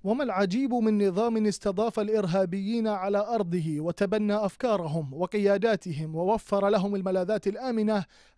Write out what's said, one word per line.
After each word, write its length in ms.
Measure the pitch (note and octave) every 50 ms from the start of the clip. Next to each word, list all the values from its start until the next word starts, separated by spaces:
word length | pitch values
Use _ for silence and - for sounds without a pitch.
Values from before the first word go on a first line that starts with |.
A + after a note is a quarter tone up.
| -
وما 200 | F#3+ A3 C4 D4
العجيب 500 | B3 G3 F#3 G3+ F#3+ F3 A#3+ C4+ C4+ A#3+
من 340 | B3 A3 A3 G#3+ G#3 G3+ G3
نظام 380 | F3 F#3+ A3+ A#3+ A3+ A3 G#3+
استضاف 540 | G#3+ F#3+ - - G#3 F#3+ F3+ A3 A#3 - -
الإرهابيين 880 | G#3 G#3 A3 A3 G3+ F3 E3 G3 F#3+ F3+ E3+ G3 G3 G3+ A#3 A#3 A3 A3
على 300 | G#3 F#3+ F#3 G3 G3+ G3+
أرضه 640 | G#3+ G#3+ A#3+ A3+ G3+ E3+ E3+ F3+ D#3 D#3+ D3+ D3
وتبنى 540 | D#3 E3+ F3 - G3+ F#3+ G3 G#3+ G#3+ G#3 G3+
أفكارهم 800 | G#3+ G#3+ F#3+ - - - B3 G#3+ F#3+ E3+ D#3 D3 E3 D#3 C3+ C3+
وقياداتهم 1000 | D3 F3+ F3+ - G#3 G3+ G3+ G3+ G3+ F#3+ A#3 A3 F#3+ - F#3 D#3 C#3+ D#3+ D#3 D#3
ووفر 520 | D#3+ F3 F#3 A3+ G#3+ - - G3+ G3+ G3 G3+
لهم 260 | G#3 G3+ F3+ G3+ G3+
الملاذات 520 | G3 F#3 G3 F#3+ F#3+ F3+ F3 A3 G3+ -
الآمنة 580 | G3+ G3+ A3+ B3+ C4 A#3+ A3 G#3+ G#3 A3 G3+ F3 - _ - - _ _